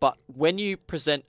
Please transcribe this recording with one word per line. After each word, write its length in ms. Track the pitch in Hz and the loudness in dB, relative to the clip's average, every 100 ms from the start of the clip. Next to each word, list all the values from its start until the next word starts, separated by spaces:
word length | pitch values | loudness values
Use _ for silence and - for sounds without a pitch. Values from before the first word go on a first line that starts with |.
But 160 | 139 - _ | 0 0 _
when 320 | 127 156 190 | 0 0 0
you 180 | 202 190 | -4 -6
present 480 | - 160 151 143 | -8 -6 -2 -2